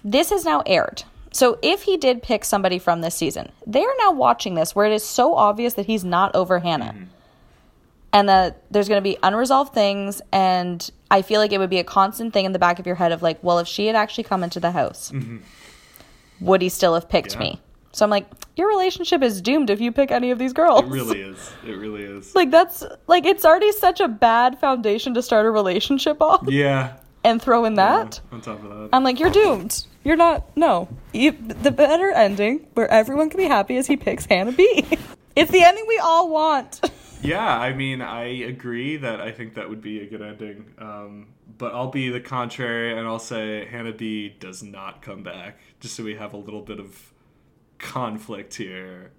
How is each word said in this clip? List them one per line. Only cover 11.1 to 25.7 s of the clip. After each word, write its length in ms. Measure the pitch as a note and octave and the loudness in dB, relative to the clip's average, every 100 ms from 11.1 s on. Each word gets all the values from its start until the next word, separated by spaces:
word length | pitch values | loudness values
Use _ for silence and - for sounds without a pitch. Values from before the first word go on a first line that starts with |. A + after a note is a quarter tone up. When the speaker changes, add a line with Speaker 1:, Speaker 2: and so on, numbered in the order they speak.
Speaker 1:
I 100 | G3+ | 0
feel 180 | F#3+ G#3+ | 2 0
like 120 | G#3+ | 2
it 60 | G3 | 0
would 120 | F#3+ | 0
be 80 | F3+ | -2
a 60 | |
constant 480 | F3 G3 G3 A3 A3+ | 0 0 0 -2 -4
thing 140 | G#3+ F#3+ | -2 -2
in 60 | |
the 60 | F#3 | 0
back 200 | F3 F3 | 0 0
of 80 | F3+ | -4
your 80 | F3+ | -2
head 160 | E3+ | 0
of, 80 | E3 | 0
like, 160 | E3+ E3 | -2 -2
"Well, 160 | F3 F3 | 0 0
if 100 | E3+ | -2
she 180 | - G#3 | -4 0
had 80 | A3 | 0
actually 280 | G#3+ - | -2 -6
come 180 | A3+ F#3+ | -4 -4
into 160 | F3 F3 | -4 -4
the 100 | E3+ | -4
house, 400 | F3 B2 - - | -2 -4 -6 -10
Speaker 2:
Mm-hmm. 240 | C#3 A2+ A#2 - - - - _ - - _ _ _ | -10 -10 -14 -18 -20 -20 -20 _ -20 -20 _ _ _
Speaker 1:
would 220 | F3+ F#3 | 2 4
he 60 | F3+ | 2
still 240 | - F3+ | 2 2
have 140 | E3 E3+ | 2 0
picked 240 | F3 G2 | -2 -2
Speaker 2:
Yeah. 60 | G#2 | -6
Speaker 1:
me?" 200 | G2 - _ _ _ | -6 -8 _ _ _
So 100 | - | 0
I'm 60 | G#3+ | 2
like, 160 | G3+ - - - - | 2 -4 -20 -14 -2
"Your 120 | G4 | 0
relationship 540 | G#4 F#4 F4+ E4+ E4+ | 2 0 -2 -2 0
is 180 | B3+ G3 | 0 0
doomed 260 | F#3 D4 B3 | 0 0 0
if 80 | G#3 | 0
you 120 | A#3+ | -2
pick 180 | A#3+ C4+ | 0 0
any 200 | B3 B3 | 0 -2
of 80 | B3 | -2
these 140 | C4 | -2
girls." 300 | B3+ E4+ - | 2 6 6
Speaker 2:
It 40 | B2+ | 4
really 320 | C3 A#2 G2+ | -2 -4 -4
is. 300 | F#2+ F#2+ - - A#2+ | -6 -14 -18 -18 -14
It 60 | |
really 300 | G2 G#2+ G#2 | -12 -10 -10
is. 320 | G2+ G2+ - | -12 -14 -2
Speaker 1:
Like, 160 | F#4+ D4+ | 2 6
that's, 320 | D#4+ F#4 - - - - | 6 4 -2 -16 -16 2
like, 180 | F4 D#4+ | 2 4
it's 180 | G4 E4 | 4 6
already 240 | E4+ G#4 | 6 4
such 280 | G#4 F#4 F4+ | 4 2 2
a 80 | F4 | -2
bad 500 | A3 A#3 A#3 B3 C4 | 2 4 4 2 2
foundation 540 | C#4+ C4 G#3+ G#3+ C4+ | -2 0 0 -2 -2
to 80 | A#3+ | -4
start 220 | A#3+ A3 A3 | 2 2 4
a 40 | |
relationship 680 | G#3+ G3 | 2 0